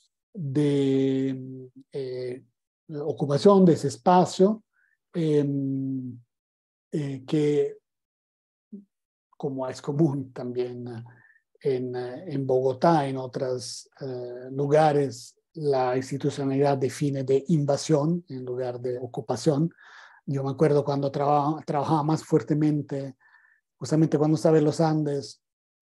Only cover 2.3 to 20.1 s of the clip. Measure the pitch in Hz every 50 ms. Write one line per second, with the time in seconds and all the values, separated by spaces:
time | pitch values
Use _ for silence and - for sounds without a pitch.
2.3 | 127 131 - _ _ _ _ _ _ _ _ - 156 143 147 160 - - 156 135
3.3 | 143 143 - 202 202 196 185 175 151 - - 139 - - - 190 180 185 170 -
4.3 | - - 185 208 220 220 _ _ _ _ _ _ _ _ _ _ - 180 160 156
5.3 | 151 147 143 143 143 139 139 135 135 135 135 135 135 131 127 127 120 120 - _
6.3 | _ _ _ _ _ _ _ _ _ _ _ _ - 165 143 139 135 127 - -
7.3 | 160 151 147 147 147 143 143 143 - - _ _ _ _ _ _ _ _ _ _
8.3 | _ _ _ _ _ _ _ _ - 202 - _ _ _ _ _ _ _ _ _
9.3 | _ - - 143 135 131 131 127 117 - - - 139 143 165 147 139 143 131 -
10.3 | - - 127 123 123 123 123 123 123 123 120 123 120 117 120 - - _ _ _
11.3 | _ _ _ _ _ _ - 143 131 127 127 127 123 123 123 123 127 - - 180
12.3 | 143 139 135 131 131 127 131 135 127 117 - 170 165 151 139 135 135 131 131 127
13.3 | - - 135 127 127 123 113 - - - - _ _ - 143 135 127 123 123 123
14.3 | 123 127 127 131 135 135 143 139 147 151 160 151 143 143 139 131 117 - - -
15.3 | - _ _ _ - 160 151 143 139 131 127 127 127 131 131 - 143 135 - 143
16.3 | 135 143 139 135 135 135 143 143 143 131 135 123 120 - 156 143 139 135 131 127
17.3 | 135 135 135 - 175 151 143 139 139 139 - - 156 143 143 160 175 175 170 -
18.3 | 135 127 127 123 123 127 127 123 123 123 123 127 123 127 127 123 - - 120 -
19.3 | 131 120 - 160 147 139 165 165 - _ - - - - - -